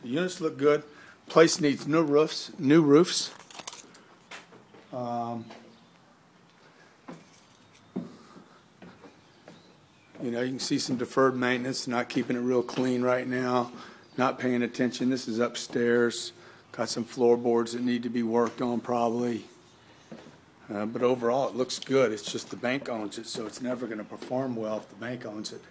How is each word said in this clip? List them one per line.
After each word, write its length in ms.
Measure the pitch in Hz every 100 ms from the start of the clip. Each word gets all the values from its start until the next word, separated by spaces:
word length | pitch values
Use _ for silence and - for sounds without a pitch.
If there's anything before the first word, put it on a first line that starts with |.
The 80 | 120
units 320 | 139 180 180
look 160 | 160 131
good. 240 | 143 147 - - - - -
Place 340 | 160 165 -
needs 240 | 151 123 -
new 160 | 156
roofs, 500 | 156 147 156 - - -
new 240 | 135 160
roofs. 500 | 151 143 - - - - - - - - - - - - - - - - - - -
Um, 540 | 131 120 120 117 117 113 - - - - _ _ _ _ _ _ _ - - - _ - - - - - - - - - - - - - - - - _ _ - - - - _ - - - - - _ _ _ -
you 80 | 123
know, 100 | 117
you 80 | 127
can 100 | 131
see 200 | - 143
some 180 | - 123
deferred 380 | 120 - 135 127
maintenance, 520 | 123 127 127 127 -
not 220 | 123 120
keeping 260 | 139 117 123
it 40 |
real 240 | 123 127
clean 400 | 120 - 127 123
right 240 | 123 123 127
now, 440 | 127 127 123 120 - - - - -
not 220 | 127 127
paying 240 | 127 123
attention. 480 | 120 - 127 117 127
This 160 | 131 123
is 100 | 110
upstairs. 960 | 120 - - 123 120 120 120 - - - - - -
Got 180 | - 117
some 140 | -
floorboards 680 | 110 - 120 120 120 117 113
that 100 | 120
need 180 | 123 123
to 80 | 120
be 140 | 120
worked 360 | 113 117 113 -
on 200 | 123 120
probably. 640 | 113 120 117 117 123 113 - - - - - - - - - - - - -
Uh, 140 | 104 107
but 160 | 120
overall, 440 | 123 127 117 127 123
it 80 | 104
looks 220 | 127 -
good. 340 | - 135 120
It's 200 | 107 -
just 180 | 117 -
the 60 | 98
bank 340 | 120 135 139
owns 300 | 117 104 117
it, 80 | 113
so 180 | - 110
it's 160 | -
never 240 | 123 123 120
gonna 180 | 110
perform 520 | 104 107 - 127 135 117
well 220 | 110 107
if 120 | -
the 60 | 98
bank 320 | 113 123 120
owns 260 | 104 104
it. 80 | 113 -